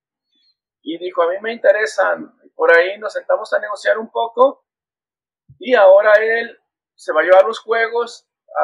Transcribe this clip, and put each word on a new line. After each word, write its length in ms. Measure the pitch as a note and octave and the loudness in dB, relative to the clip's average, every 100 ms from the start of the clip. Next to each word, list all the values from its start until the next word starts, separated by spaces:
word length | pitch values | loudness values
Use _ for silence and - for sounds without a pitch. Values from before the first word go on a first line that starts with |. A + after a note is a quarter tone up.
| _ _ _ _ _ _ _ _ | _ _ _ _ _ _ _ _
y 160 | - - | -14 -12
dijo, 240 | F3+ F3+ | -8 -4
"A 80 | E3+ | -4
mí 60 | G3 | -4
me 120 | G#3+ | -8
interesan". 800 | A#3 G#3+ G#3 G#3+ - F#3 E3 D#3 _ | -2 0 0 -2 -4 -4 -4 -10 _
Y 40 | _ | _
por 220 | - D#3+ E3+ | -2 2 2
ahí 220 | F#3 G#3 | 2 -6
nos 140 | G#3+ | -12
sentamos 400 | F#3 - F#3 - | -10 -4 -4 -4
a 80 | G3+ | -6
negociar 380 | G#3 G3+ G3+ G#3 | -6 -6 -4 -4
un 120 | A3+ | -6
poco, 540 | A#3 A#3 - C4+ - _ _ _ _ _ _ _ _ _ _ | -6 -6 0 0 0 _ _ _ _ _ _ _ _ _ _
y 160 | G3 | -2
ahora 380 | A#3+ G3 G3 G#3+ | 4 6 6 6
él 440 | G#3+ A3 A3+ A#3 - _ _ _ _ | 2 2 -4 -6 -16 _ _ _ _
se 160 | - | -4
va 80 | D#3 | -2
a 40 | |
llevar 200 | E3 F#3 | 4 4
los 160 | G3+ A3 | 4 -4
juegos 680 | G#3+ A3+ A3+ A#3 A3+ - _ _ _ - | -6 -4 -2 -4 -8 -12 _ _ _ -4